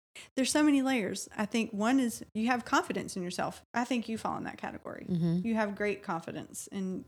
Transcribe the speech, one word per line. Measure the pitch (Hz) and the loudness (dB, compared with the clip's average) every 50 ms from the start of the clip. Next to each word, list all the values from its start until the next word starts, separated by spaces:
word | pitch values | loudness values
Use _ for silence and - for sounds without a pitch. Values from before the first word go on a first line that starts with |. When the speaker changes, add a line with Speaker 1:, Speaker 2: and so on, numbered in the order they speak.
| _ _ - - - - - | _ _ -20 -20 -16 -6 0
Speaker 1:
there's | 269 254 - | 0 2 4
so | - 302 | 4 6
many | 302 302 285 277 | 6 6 6 6
layers. | 262 269 262 240 185 196 190 202 - - - | 4 4 2 2 2 0 -2 -4 -8 -8 -4
I | - 214 | -4 -2
think | 202 - 233 214 - | 0 0 0 0 0
one | 214 202 214 233 262 269 | 0 0 2 4 4 4
is | 247 233 - - - - - | 4 2 0 -4 -10 -8 -4
you | 214 220 | 0 2
have | 240 262 233 - | 2 2 0 0
confidence | - 269 320 - - - - - 170 - | 2 2 2 2 2 -2 -4 -4 -6 -6
in | 190 175 | -6 -6
yourself. | 180 - - 170 170 - - - _ - | -6 -4 -2 -2 -4 -4 -8 -10 _ -2
I | 233 247 | -2 0
think | - 262 233 208 - | 0 0 -2 -2 -2
you | 226 | -6
fall | 214 - 190 - | -4 -4 -4 -4
in | - - | -4 -6
that | - - - | -8 -8 -8
category. | - - - - - - - - - - | -8 -10 -10 -10 -10 -12 -12 -10 -4 -2
Speaker 2:
Mm-hmm. | 185 165 170 165 165 180 185 | 0 2 2 4 2 2 2
Speaker 1:
You | 226 220 | 2 2
have | 220 214 202 202 | 2 0 0 0
great | 196 208 208 196 202 - | -2 -2 -2 -2 -2 -4
confidence | 202 170 165 - - - 160 - - - - - - | -4 -4 -4 -4 -6 -10 -10 -10 -10 -12 -12 -12 -8
and | 202 196 190 185 185 - - | -6 -6 -4 -4 -6 -6 -10